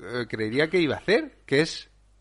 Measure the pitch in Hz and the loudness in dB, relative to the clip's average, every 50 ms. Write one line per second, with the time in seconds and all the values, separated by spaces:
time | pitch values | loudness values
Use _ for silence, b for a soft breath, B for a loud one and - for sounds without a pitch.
0 | 80 98 120 123 117 117 - 110 110 110 113 139 160 156 190 180 165 135 107 92 | -12 -6 -6 -6 -4 -4 -4 -4 -4 -2 0 0 0 2 2 2 2 2 0 -2
1 | - - 208 277 320 269 - _ _ - 139 139 165 - - - - - _ _ | 0 2 2 2 2 -4 -10 _ _ 0 2 2 2 0 -4 -10 -14 -16 _ _
2 | _ _ _ _ | _ _ _ _